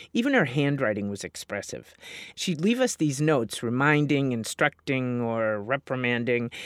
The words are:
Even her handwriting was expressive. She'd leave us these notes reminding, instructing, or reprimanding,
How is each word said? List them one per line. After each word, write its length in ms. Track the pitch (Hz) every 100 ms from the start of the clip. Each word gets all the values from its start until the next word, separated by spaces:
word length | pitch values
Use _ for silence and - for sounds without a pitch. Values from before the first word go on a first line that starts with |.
| -
Even 200 | - 254
her 120 | 262 143
handwriting 640 | 135 143 143 117 104 101
was 160 | 101 90
expressive. 680 | - - 101 - 62 - - - - - -
She'd 260 | - 175
leave 180 | 196 240
us 160 | 254 -
these 240 | 151 131
notes 420 | 151 143 113 -
reminding, 680 | 120 123 147 147 147 143 135
instructing, 880 | 120 107 - 147 - - 131 127 120
or 380 | 117 113 110 107
reprimanding, 880 | 104 139 - 127 123 120 120 120 117 -